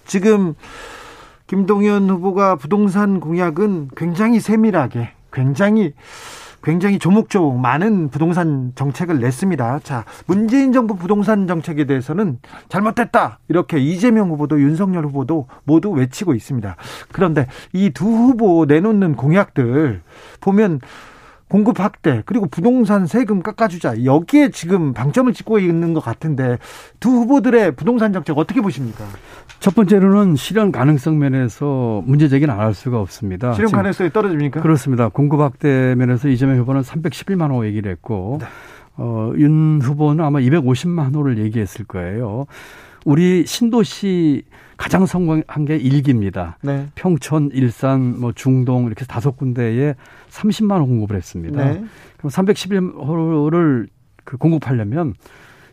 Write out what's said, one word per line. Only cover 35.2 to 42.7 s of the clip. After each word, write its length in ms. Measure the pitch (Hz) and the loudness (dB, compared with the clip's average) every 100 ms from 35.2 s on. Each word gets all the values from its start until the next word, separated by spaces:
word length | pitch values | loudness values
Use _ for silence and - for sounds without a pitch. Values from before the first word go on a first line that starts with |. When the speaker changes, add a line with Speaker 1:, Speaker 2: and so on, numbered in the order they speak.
| 143 147 | 0 2
Speaker 2:
확대 560 | 147 - 147 131 127 123 | 0 0 0 2 2 2
면에서 300 | 123 123 143 | 2 0 0
이재명 300 | 123 135 127 | 2 2 2
후보는 240 | 120 135 | 0 -2
삼백십일만 640 | 123 160 156 - - 190 151 | -2 -6 -6 -6 -4 -2 -2
호 160 | 123 107 | -2 -2
얘기를 240 | 104 101 | -4 -6
했고, 460 | 87 - 104 95 151 | -8 -6 -6 -4 -8
Speaker 1:
네. 60 | 110 - - - - - | -10 -16 -20 -20 -20 -10
Speaker 2:
어, 360 | 120 113 110 156 | -6 -4 -2 2
윤 420 | 151 156 156 151 | 4 4 4 2
후보는 420 | 123 147 151 151 | 0 2 2 2
아마 160 | 151 143 | 0 2
이백오십만 760 | 123 165 127 127 175 170 135 151 | 2 2 2 0 -2 -2 -2 0
호를 240 | 143 110 | 0 0
얘기했을 460 | 107 113 95 - 98 | -2 -2 -4 -8 -12
거예요. 600 | 92 87 107 113 113 139 - - | -8 -6 -6 -6 -8 -10 -14 -20